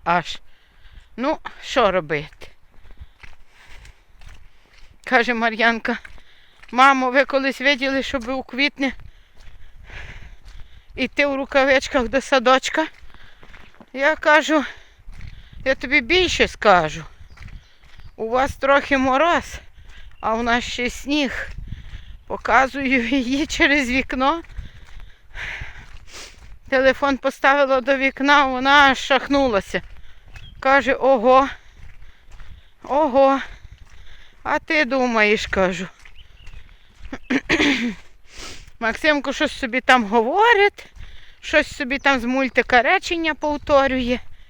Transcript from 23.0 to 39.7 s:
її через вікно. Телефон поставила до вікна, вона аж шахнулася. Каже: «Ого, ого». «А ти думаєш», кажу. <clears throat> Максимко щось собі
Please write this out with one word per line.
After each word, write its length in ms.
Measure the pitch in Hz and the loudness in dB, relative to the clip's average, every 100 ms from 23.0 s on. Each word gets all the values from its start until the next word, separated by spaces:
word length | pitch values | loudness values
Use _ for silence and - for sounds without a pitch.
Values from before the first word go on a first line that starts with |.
| 233 | 2
її 380 | 269 240 269 320 | 0 0 -2 -2
через 440 | - 320 285 247 | 0 2 2 2
вікно. 520 | 262 262 262 269 330 - - - - - - - - - - - - - - - - - - - - - - - | -2 -2 -2 0 -2 -6 -14 -14 -16 -18 -16 -18 -20 -18 -14 -12 -10 -12 -14 -16 -18 -18 -18 -18 -20 -20 -20 -4
Телефон 480 | 262 262 254 277 262 | 2 2 2 0 0
поставила 640 | 269 - 277 285 269 262 | -2 0 2 4 4 2
до 160 | 247 269 | 2 0
вікна, 480 | 269 - 269 294 269 | 0 0 4 4 4
вона 260 | 254 269 | 0 4
аж 260 | 285 277 262 | 6 6 4
шахнулася. 840 | - 262 254 277 262 202 - 185 - - - - - - - - | 2 0 2 2 2 0 -2 -6 -6 -12 -16 -18 -20 -20 -20 -4
Каже: 340 | 269 277 247 | 2 4 4
«Ого, 560 | 262 262 269 240 262 277 - - - - - - - - - - - - - | 2 4 4 6 6 4 -2 -18 -20 -18 -16 -18 -20 -20 -16 -16 -16 -20 -18
ого». 560 | - 277 311 254 269 269 - - - - - - - - - - | -4 0 2 4 4 4 -2 -14 -20 -20 -20 -20 -16 -16 -18 -12
«А 160 | - 302 | -4 -4
ти 260 | - 311 269 | 0 0 0
думаєш», 640 | 269 254 226 208 208 - | 0 0 2 2 2 0
кажу. 400 | 196 185 180 185 - - - - - - - - - - - - 269 - | 0 0 -2 -8 -14 -20 -20 -20 -20 -18 -18 -18 -20 -20 -18 -14 -12 -4
<clears throat> 640 | 262 - 330 294 254 233 180 - - - - - - - - | -4 0 0 2 0 -4 -8 -14 -20 -20 -16 -14 -14 -16 -6
Максимко 540 | 226 220 311 294 277 | -4 0 0 0 -2
щось 260 | 262 302 - | -2 -4 -2
собі 220 | 262 | -4